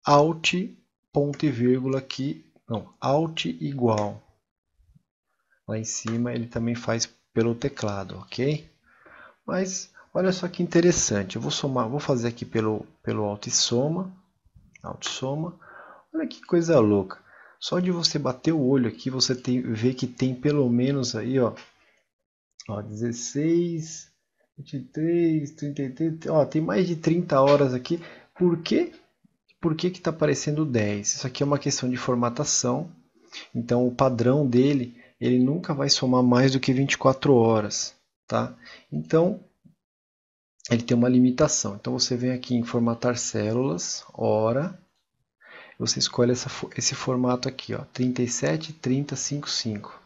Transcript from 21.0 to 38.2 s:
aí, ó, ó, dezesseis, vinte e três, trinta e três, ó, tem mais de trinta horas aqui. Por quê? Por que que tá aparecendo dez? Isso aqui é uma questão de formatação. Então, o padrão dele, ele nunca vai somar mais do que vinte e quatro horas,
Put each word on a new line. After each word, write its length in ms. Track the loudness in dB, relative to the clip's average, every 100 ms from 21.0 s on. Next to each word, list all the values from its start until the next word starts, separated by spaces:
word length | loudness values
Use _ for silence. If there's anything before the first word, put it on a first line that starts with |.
| -2 -4
aí, 240 | -2 2
ó, 140 | 0 -2 -20 _ _ _ _ _ _ _ _ _ -10
ó, 140 | -10
dezesseis, 1200 | -8 -6 -6 -6 -6 -2 2 2 0 -4 -8 -14 -20 _ _ _ _ -20
vinte 160 | -12
e 60 | -10
três, 720 | -8 -4 0 2 2 2 -2
trinta 300 | -8 -8 -4
e 80 | -6
três, 280 | -2 -4 -4 0
ó, 180 | 2
tem 160 | 2 0
mais 260 | 0 0 0
de 100 | 0
trinta 440 | 0 0 2 4
horas 320 | 6 6 4
aqui. 300 | 0 -4 -6 -6 -20 -20 0
Por 220 | 2 2
quê? 340 | 0 0 0 -6 _ _ _ _ _ _
Por 140 | -2
que 160 | 0 -2
que 100 | -2
tá 100 | -6
aparecendo 540 | 0 0 2 -2 -2
dez? 500 | 0 2 0 -2 -4
Isso 120 | -4 -6
aqui 160 | -2
é 40 | 0
uma 120 | 0
questão 300 | 0 -2 -2
de 80 | -2
formatação. 960 | -2 0 0 -2 -2 0 0 -2 -6 -14 _ _ _ -20 -8
Então, 320 | -8 0 2 2
o 80 |
padrão 520 | 4 2 4 4 4 4
dele, 500 | 4 4 2 -2 -10 -20 _
ele 180 | 2 4
nunca 340 | 4 0 -4
vai 140 | -4 0
somar 340 | 0 2 4
mais 300 | 6 6 4
do 80 | 2
que 120 | 2
vinte 200 | 2 0
e 60 | 2
quatro 360 | 2 2 4
horas, 600 | 6 6 4 0 -6 -8 _ _ _